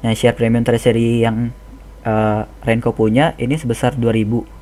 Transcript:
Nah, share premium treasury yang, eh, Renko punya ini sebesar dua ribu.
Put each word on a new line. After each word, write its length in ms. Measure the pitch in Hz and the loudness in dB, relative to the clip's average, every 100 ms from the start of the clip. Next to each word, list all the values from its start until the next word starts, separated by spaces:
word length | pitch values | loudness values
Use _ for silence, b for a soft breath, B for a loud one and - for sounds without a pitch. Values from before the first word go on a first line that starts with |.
Nah, 140 | 117 110 | -2 2
share 240 | 123 117 | 0 2
premium 240 | 117 117 | 0 2
treasury 560 | 117 117 123 113 117 117 | 2 2 2 2 2 2
yang, 320 | 113 110 117 - - - - - - | 0 0 -4 -6 -20 -20 -20 -10 -2
eh, 400 | 110 110 107 107 - | 0 0 0 -4 -8
Renko 320 | - 113 117 113 | -2 0 0 0
punya 400 | 110 117 160 - | 2 2 2 0
ini 240 | 120 151 | -4 -4
sebesar 400 | 120 113 123 127 | -4 -2 -2 0
dua 160 | 117 113 | 0 0
ribu. 320 | 107 117 - - | 0 -2 -6 -16